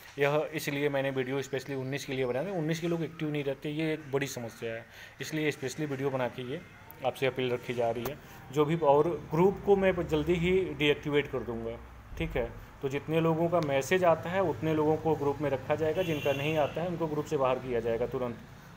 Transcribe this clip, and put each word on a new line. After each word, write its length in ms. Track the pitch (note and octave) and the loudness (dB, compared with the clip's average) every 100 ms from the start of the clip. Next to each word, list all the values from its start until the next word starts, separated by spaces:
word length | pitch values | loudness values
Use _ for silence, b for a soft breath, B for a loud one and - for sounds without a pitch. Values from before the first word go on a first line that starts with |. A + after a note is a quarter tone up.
| B C#3 | B 0
यह 300 | C#3+ D3+ C#3+ | 2 2 -2
इसलिए 360 | D#3 - C#3+ D3 | -4 -4 0 0
मैंने 200 | C#3 C3+ | 0 0
वीडियो 320 | C3 B2 C#3 | -2 -2 -4
specially 340 | C3 C3 C#3+ C3+ | -4 -6 -4 -6
उन्नीस 300 | C3 C#3 - | -4 -6 -4
के 80 | |
लिए 120 | C3 B2+ | -2 0
बनाया 220 | B2 F3+ | -2 -2
था। 40 | |
उन्नीस 280 | F#3 D#3 D#3+ | -2 -2 -2
के 80 | E3+ | -2
लोग 160 | E3+ | -2
active 280 | D#3 - D3+ | -4 -4 -4
नहीं 120 | D3 | -2
रहते, 260 | C#3 C3+ D3+ | -4 -4 -6
ये 240 | D3+ D#3+ | -2 -2
एक 180 | D3+ C#3 | -2 -2
बड़ी 160 | C#3 C3+ | -2 -2
समस्या 460 | B2+ A2+ - A#2 | -6 -10 -8 -8
है, 120 | A2+ - B B - | -8 -12 B B -12
इसलिए 300 | C3+ D#3 D3+ | -6 -2 0
specially 340 | - C3 - D3+ | -2 -6 -4 -4
वीडियो 240 | C3+ C#3 | -2 -2
बना 180 | C3 B2 | 0 -2
के 140 | C3 | -4
ये 200 | B2 D#3+ - - - - B2+ | -8 -10 -12 -20 -20 -4 -4
आपसे 200 | - C3 | 0 0
अपील 260 | B2+ B2+ | 0 -2
रखी 220 | A#2+ - | -2 -4
जा 180 | A#2+ A#2 | 0 0
रही 140 | A#2+ A#2+ | 0 -6
है। 80 | D3 B B - | -8 B B -4
जो 140 | C#3 D3 | 2 2
भी, 120 | E3 | 4
और 500 | D3 C#3+ E3 E3 - | 6 6 6 0 -2
group 320 | D#3 F#3+ F#3+ G3+ | 4 4 4 4
को 100 | G3 | 6
मैं 320 | F#3+ F3 D3 | 6 2 0
जल्दी 260 | D#3 D3 | 0 2
ही 320 | F3 F3 F#3 E3 | 2 4 2 2
deactivate 680 | C#3 D3 C#3+ D3+ C#3+ C#3 | 2 4 4 2 2 2
कर 80 | C3 | -4
दूंगा, 380 | A2+ A2+ A2+ A#2 - - - - | -4 -6 -6 -8 -14 -20 -14 -8
ठीक 120 | E3 | -2
है। 220 | C3+ A#2 - B - | -2 -2 -6 B -6
तो 80 | C#3 | -4
जितने 320 | C#3 D3+ D#3+ | -4 0 2
लोगों 280 | E3 D#3+ E3+ | 2 2 2
का 100 | F3 | 2
message 440 | C#3+ C#3 C3+ F#3 | 2 0 2 4
आता 260 | F3 D#3+ E3+ | 4 4 0
है 120 | F#3+ | 0
उतने 320 | F3 C#3 D#3+ | 0 0 0
लोगों 240 | D#3 D3+ D#3 | 2 2 2
को 180 | D#3+ D3+ | 0 0
group 220 | C#3 C#3+ | 0 0
में 80 | D3 | -2
रखा 260 | C3+ - D3+ | -2 -2 0
जाएगा, 260 | D#3 E3 | 0 0
जिनका 320 | F3 D3 C#3+ | 0 0 0
नहीं 240 | C#3 D3 D#3 | 0 0 2
आता 240 | C3+ D#3+ | 0 0
है 60 | F3+ | -4
उनको 200 | E3 D#3+ | -2 -2
group 180 | D3+ D3 | -2 -2
से 120 | D3 | 2
बाहर 180 | B2+ B2+ | 2 2
किया 240 | B2+ A#2 | 0 -2
जाएगा 280 | A2+ A2+ A#2+ | 0 0 -2
तुरंत, 300 | C3+ B2 A2 B B B | -2 -4 -6 B B B